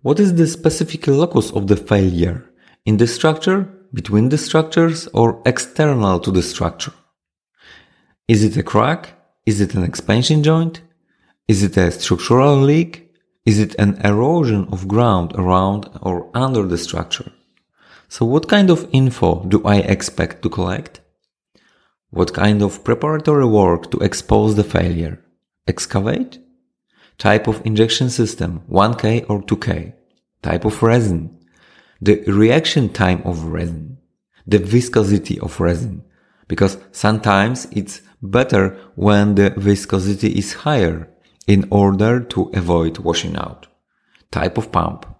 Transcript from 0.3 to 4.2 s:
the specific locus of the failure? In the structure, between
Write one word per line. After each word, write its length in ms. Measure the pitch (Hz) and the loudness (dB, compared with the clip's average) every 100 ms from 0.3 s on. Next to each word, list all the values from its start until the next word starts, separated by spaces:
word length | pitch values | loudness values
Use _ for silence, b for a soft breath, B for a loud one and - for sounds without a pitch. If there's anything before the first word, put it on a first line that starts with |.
the 120 | 170 160 | 4 0
specific 600 | - 165 156 160 - - | 0 -2 -2 -6 -4 0
locus 440 | 139 170 - - | 2 2 0 0
of 160 | 107 101 | -4 0
the 100 | 98 | 0
failure? 720 | - 104 95 87 87 85 - b b b | 2 2 2 0 -2 -4 -14 b b b
In 140 | - 107 | -2 2
the 80 | 117 | 2
structure, 560 | - 156 156 - 196 190 - _ | 2 0 0 0 -2 -4 -12 _
between 340 | 123 - 104 | -12 2 4